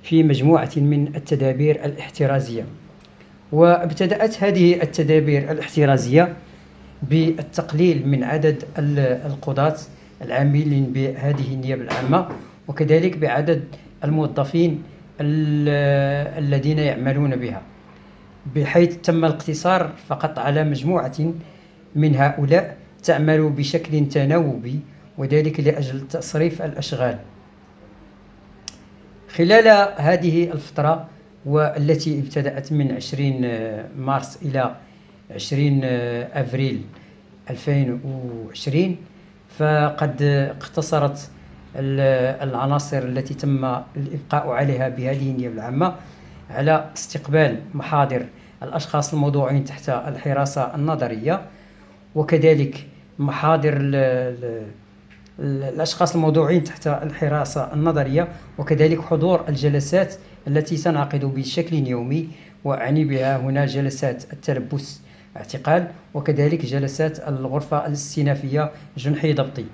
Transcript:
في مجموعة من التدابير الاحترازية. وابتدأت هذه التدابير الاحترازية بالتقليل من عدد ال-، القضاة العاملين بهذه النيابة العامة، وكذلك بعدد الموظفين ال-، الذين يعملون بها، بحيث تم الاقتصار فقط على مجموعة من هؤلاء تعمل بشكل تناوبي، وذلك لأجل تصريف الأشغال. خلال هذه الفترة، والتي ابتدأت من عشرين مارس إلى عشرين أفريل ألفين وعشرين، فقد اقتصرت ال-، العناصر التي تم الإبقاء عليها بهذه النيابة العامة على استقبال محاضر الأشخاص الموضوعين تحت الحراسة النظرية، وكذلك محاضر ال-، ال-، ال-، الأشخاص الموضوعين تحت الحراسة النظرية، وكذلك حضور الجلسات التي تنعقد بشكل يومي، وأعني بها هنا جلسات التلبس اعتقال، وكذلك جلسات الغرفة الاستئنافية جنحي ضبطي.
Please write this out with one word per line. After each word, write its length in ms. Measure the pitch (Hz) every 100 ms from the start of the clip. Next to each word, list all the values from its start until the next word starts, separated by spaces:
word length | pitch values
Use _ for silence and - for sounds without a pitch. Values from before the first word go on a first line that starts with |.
في 200 | - 160
مجموعة 460 | 156 127 139 160 135 151
من 300 | 143 147 147 147
التدابير 680 | - 139 135 131 151 147 147
الاحترازية. 800 | 143 - - 139 139 117 117 - - - - - - - - -
وابتدأت 920 | 151 170 175 175 151 185 202 220 220
هذه 380 | 202 180 175 175
التدابير 720 | 165 - 151 156 147 143 139
الاحترازية 840 | 156 - - 143 131 117 143 175 - - - - - - -
بالتقليل 1040 | 139 160 160 160 147 - - 151 180 147 135
من 160 | 139
عدد 400 | 127 151 151 135 - -
ال-، 220 | 147 143
القضاة 760 | 131 127 147 139 - 135 151 156 - - - -
العاملين 640 | - 120 143 143 151 139 131
بهذه 600 | 131 135 131 139 139 135
النيابة 280 | 135 127 127
العامة، 460 | 117 120 131 170 175 - - - -
وكذلك 500 | 143 147 160 180 156
بعدد 460 | 147 127 151 165 - - - -
الموظفين 800 | 147 156 147 - 139 165 170 147 - - - -
ال-، 1200 | 147 156 151 147 147 143 143 139 139 143 147 -
الذين 360 | 143 139 135 151
يعملون 560 | 147 113 127 139 143 127
بها، 260 | 120 98 - - - - - - - - 139 147
بحيث 400 | 139 170 175 175
تم 300 | - 165 160
الاقتصار 640 | 156 - 156 175 160 156 - -
فقط 320 | 143 151 -
على 240 | 127 147
مجموعة 540 | 156 135 139 180 131 143 160 165 - - - - - 147
من 200 | 151 135
هؤلاء 640 | 143 147 139 170 180 - - -
تعمل 460 | - 143 151 156 151
بشكل 580 | 139 139 165 165 151 139
تناوبي، 720 | 143 139 165 151 113 117 147 - - - -
وذلك 420 | 135 151 156 156
لأجل 480 | 143 147 131 131 135
تصريف 540 | 160 - 151 165 165
الأشغال. 560 | 165 143 143 123 123 120 - - - - - - - - - - - - - - - - - - - - - -
خلال 580 | 170 220 220 208 202 -
هذه 540 | 151 175 170 165 170
الفترة، 560 | 156 - - 147 160 - - - - 139
والتي 760 | 151 151 151 147 147 160 143
ابتدأت 540 | 135 143 135 135 139
من 180 | 151 135
عشرين 500 | - - 135 139 127 123 113 113 107 110 139
مارس 420 | 131 139 - -
إلى 340 | 151 135 123 - - - - - - -
عشرين 460 | - 139 143 139 131 123 120 120 120
أفريل 480 | 143 120 127 135 107 - - - - - - -
ألفين 500 | 127 - 143 127 123 135
وعشرين، 920 | 131 123 117 107 - - 147 185 175 - - - - - -
فقد 640 | 151 151 147 - 147 -
اقتصرت 1080 | 143 139 139 - - - 156 156 143 - - - - - - -
ال-، 680 | 135 135 135 131 127 135 135
العناصر 480 | 120 135 143 143 139
التي 360 | 127 127 147
تم 320 | 139 147 135 131 123 - 143
الإبقاء 520 | 139 151 - 147 147
عليها 400 | 123 143 127 131
بهذه 420 | 123 127 135 135
النيابة 240 | 127 123 110
العامة 400 | 117 135 180 175 - - - - -
على 400 | - 143 156 156 -
استقبال 640 | - 151 143 151 147 110 -
محاضر 520 | 143 - 147 135 127 123 - - -
الأشخاص 500 | 127 156 - 151 143
الموضوعين 500 | 156 143 143 131 139
تحت 260 | 139 - -
الحراسة 840 | 123 151 135 147 135 139 143 123 147
النظرية، 680 | 151 156 120 110 127 190 - - - - - - - 156
وكذلك 720 | 147 160 156 147 135 - - - - -
محاضر 540 | 143 135 151 160 151
ال-، 220 | 139 139 139
ال-، 500 | 131 127 127 123 120 113 104 101 - - - - - -
ال-، 240 | 143 135
الأشخاص 520 | 135 127 170 - 175 170
الموضوعين 480 | 156 156 156 175
تحت 240 | 151 - 156
الحراسة 840 | 147 156 - 147 147 139 147 123
النظرية، 540 | 147 165 147 135 143 170 - - -
وكذلك 440 | 143 151 156 165
حضور 420 | - 160 170 180 -
الجلسات 680 | 143 147 143 143 180 190 - - - -
التي 300 | 151 147 160
تنعقد 480 | 170 151 143 143 139
بشكل 640 | 135 131 180 165 160 131
يومي، 400 | 123 123 156 165 - - -
وأعني 420 | 139 131 120 151 143
بها 320 | 135 131 135
هنا 280 | 131 139 135
جلسات 680 | 135 139 135 135 120 -
التلبس 680 | 143 - 127 - 139 - - - - - -
اعتقال، 500 | - 143 - 170 170 - -
وكذلك 520 | 147 143 143 147 165 123
جلسات 640 | 139 135 - 156 156 -
الغرفة 600 | 131 131 143 147 147 151
الاستئنافية 840 | 143 - - 143 139 139 143 151 - - 143
جنحي 360 | 135 151 160
ضبطي. 320 | 143 131 - 110